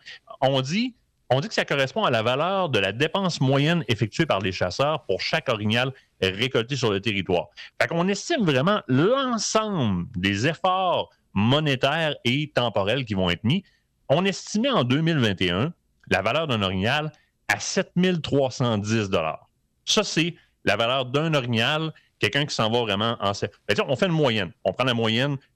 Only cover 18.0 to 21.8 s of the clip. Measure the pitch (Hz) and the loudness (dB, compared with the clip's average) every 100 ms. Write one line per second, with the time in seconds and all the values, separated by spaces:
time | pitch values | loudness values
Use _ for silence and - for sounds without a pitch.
18 | 185 170 - 143 131 - 123 107 104 113 | 0 0 0 0 0 0 0 0 0 0
19 | 98 95 80 71 _ _ _ _ - 214 | 0 0 -2 -6 _ _ _ _ -2 0
20 | - 170 170 - _ _ - 104 117 135 | 0 0 -2 -4 _ _ -2 0 2 0
21 | 123 143 160 151 123 113 123 156 | -2 -2 0 0 0 0 0 0